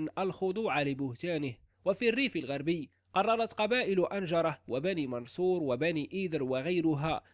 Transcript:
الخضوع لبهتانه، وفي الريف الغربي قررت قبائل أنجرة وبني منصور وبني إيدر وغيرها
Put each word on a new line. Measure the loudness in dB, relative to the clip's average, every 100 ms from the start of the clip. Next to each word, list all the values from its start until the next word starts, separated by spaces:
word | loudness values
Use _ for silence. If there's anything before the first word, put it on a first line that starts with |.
| -4 -2
الخضوع | -4 -2 -2 -2 0 0
لبهتانه، | 0 -2 -4 -4 -4 -2 -4 -6 _ _
وفي | -2 2 2
الريف | 2 0 -2
الغربي | -4 -2 0 -2 -4 _ _
قررت | 0 2 2 0
قبائل | -2 0 2 2 2 2
أنجرة | 0 0 2 2 -2 -4
وبني | -2 0 -2 -2
منصور | -4 -8 -2 0 2
وبني | 0 0 2 0 -2
إيدر | -4 -2 -2
وغيرها | 0 0 0 2 2 2 0 -2 -6